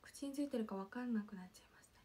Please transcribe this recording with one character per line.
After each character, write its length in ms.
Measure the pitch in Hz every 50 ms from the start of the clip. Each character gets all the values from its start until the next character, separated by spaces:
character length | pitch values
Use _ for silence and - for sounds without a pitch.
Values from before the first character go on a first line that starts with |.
口 260 | - - - - 277
に 60 | 277 269
つ 80 | 285
い 80 | 285 285
て 80 | 269
る 80 | 240 220
か 100 | 220 196
分 100 | 190 196
か 180 | 196 - 247 247
ん 80 | 247 233
な 80 | 214
く 120 | 208 208 208
な 80 | 185 180
っ 20 | 185 -
ち 80 | -
ゃ 20 | -
い 20 | - -
ま 80 | -
す 120 | - - -
ね。 60 | - -